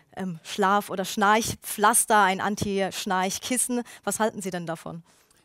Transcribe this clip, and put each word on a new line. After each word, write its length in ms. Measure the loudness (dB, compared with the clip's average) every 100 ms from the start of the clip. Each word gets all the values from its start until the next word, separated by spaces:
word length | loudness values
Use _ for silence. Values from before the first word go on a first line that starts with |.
| _ -10
ähm, 220 | -8 -10
Schlaf- 480 | -10 0 2 2 0
oder 160 | -6 -4
Schnarchpflaster, 1120 | 2 4 4 2 -6 -10 2 4 4 4 6
ein 180 | 6 2
Anti-Schnarchkissen. 1400 | -2 -2 -2 -2 -2 -4 -2 -2 -2 -4 -4 -2 -2 -4 -6 -8
Was 160 | -6 -2
halten 220 | -2 -2
Sie 80 | -8
denn 160 | -6 -6
davon? 380 | -8 -10 -14 -16 _ _ _